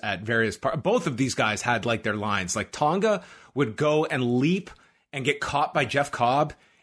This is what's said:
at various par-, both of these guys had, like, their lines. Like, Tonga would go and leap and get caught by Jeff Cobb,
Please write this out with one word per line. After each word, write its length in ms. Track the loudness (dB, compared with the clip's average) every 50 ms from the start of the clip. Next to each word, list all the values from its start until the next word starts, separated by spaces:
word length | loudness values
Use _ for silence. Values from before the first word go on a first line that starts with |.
| -4
at 180 | -4 -6 -4
various 360 | -4 -2 0 2 2 0 -2 -2
par-, 180 | -4 -4 -2
both 320 | -2 0 2 2 2 0 0
of 80 | -2
these 180 | 0 0 0 0
guys 280 | 0 0 0 0 0
had, 240 | 0 0 0 0 0
like, 180 | 0 -2 -2 -2
their 120 | -2 -4
lines. 400 | -2 -2 -2 -2 -2 -2 -2 -4
Like, 160 | -4 -4 -6
Tonga 520 | -4 0 0 2 2 2 2 2 0 0 -4 -8 -20 -20 -20 -8 -2
would 240 | -2 -2 -2 0 0
go 280 | 2 2 4 2 2
and 300 | 0 0 0 0 2 2 4
leap 300 | 4 4 2 0 -2 -6 -14 -20 _ _ _ _ _ _ -10
and 100 | -4 -2
get 160 | -2 -2 -2
caught 340 | -2 -2 0 0 0 0 0
by 120 | 0 -2
Jeff 260 | 0 0 0 -2 -2
Cobb, 420 | -2 0 2 2 4 2 2 0 -4 -8 _ _ _ _